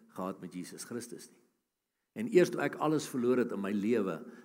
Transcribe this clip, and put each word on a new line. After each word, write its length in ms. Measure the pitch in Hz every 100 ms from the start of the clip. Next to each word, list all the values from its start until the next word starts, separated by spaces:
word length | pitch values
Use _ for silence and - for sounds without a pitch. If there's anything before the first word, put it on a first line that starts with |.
| -
gehad 340 | - 92 95
met 120 | 90
Jesus 300 | 87 85 -
Christus 460 | - 117 - - -
nie. 180 | - _ _ _ _ _ _ _ -
En 160 | 110
eers 160 | 180 175
toe 120 | -
ek 140 | 143 -
alles 300 | 151 151 151
verloor 320 | 131 120 123
het 140 | 113
in 100 | 101
my 100 | 98
lewe, 540 | 104 104 117 95 78 - -